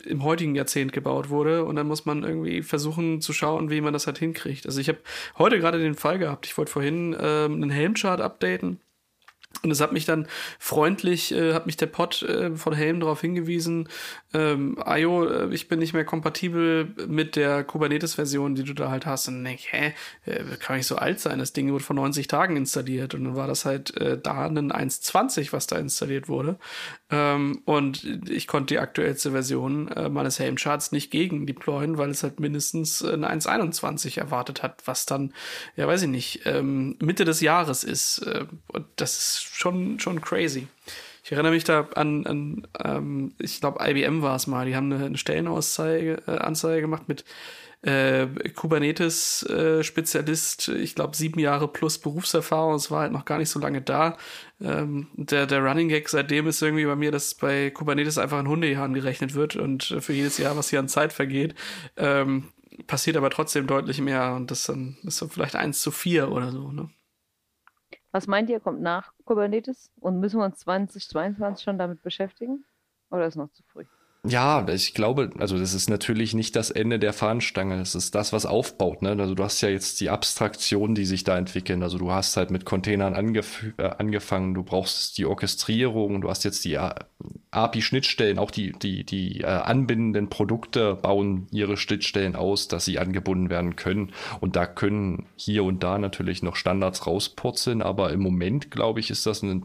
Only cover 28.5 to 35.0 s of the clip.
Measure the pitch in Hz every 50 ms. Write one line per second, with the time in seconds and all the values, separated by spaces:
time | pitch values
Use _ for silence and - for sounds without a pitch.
28.5 | - 143 135 139 147 - - - - 156 - 147 139 - - 143 135 135 127 131
29.5 | 135 127 127 135 143 151 151 - - 170 160 143 143 143 139 131 - - 131 131
30.5 | 135 135 - 151 147 147 - - 151 143 - - - 151 185 180 156 147 147 139
31.5 | 135 - - 156 143 139 147 160 160 151 143 143 139 - 151 139 - - 147 147
32.5 | 147 147 - - - 160 160 - - - - - 165 151 156 - 165 156 - -
33.5 | 208 226 185 165 - - - - 151 - - 131 - - 156 147 135 123 123 -
34.5 | 135 - - 127 - - - 131 127 -